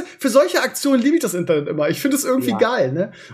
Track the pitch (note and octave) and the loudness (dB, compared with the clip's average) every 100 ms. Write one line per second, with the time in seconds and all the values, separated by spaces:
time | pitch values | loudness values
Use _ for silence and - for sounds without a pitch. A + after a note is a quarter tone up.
0 | F4 - C4+ B3 F4 F4 C4 - C#4+ C4 | -4 -4 2 2 4 0 -2 -2 0 2
1 | B3+ E4 A3 F3 F3 D#3 C#3+ D3+ D3+ E3+ | 4 2 0 -2 0 0 0 -2 -2 0
2 | C#4 C#4 - C4 B3 - A3+ B3 C3 D3+ | 0 0 0 -2 0 0 0 0 -2 -2
3 | G3+ - - | -6 -8 -20